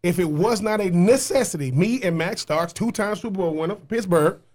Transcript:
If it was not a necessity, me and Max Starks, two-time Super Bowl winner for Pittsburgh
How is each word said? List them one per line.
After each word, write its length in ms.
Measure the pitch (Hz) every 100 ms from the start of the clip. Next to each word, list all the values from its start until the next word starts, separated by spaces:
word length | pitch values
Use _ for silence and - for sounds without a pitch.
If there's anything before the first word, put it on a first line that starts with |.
If 160 | 175 170
it 100 | 170
was 300 | 151 208 220
not 200 | 214 214
a 80 | 196
necessity, 800 | 175 185 262 - 269 208 160 135
me 300 | 131 202 254
and 160 | 185 165
Max 240 | 170 220
Starks, 320 | - 156 170
two-time 420 | - 226 - 202 202
Super 220 | 233 190
Bowl 160 | 170
winner 220 | 156 160 208
for 60 | -
Pittsburgh 540 | 226 196 170 151 - _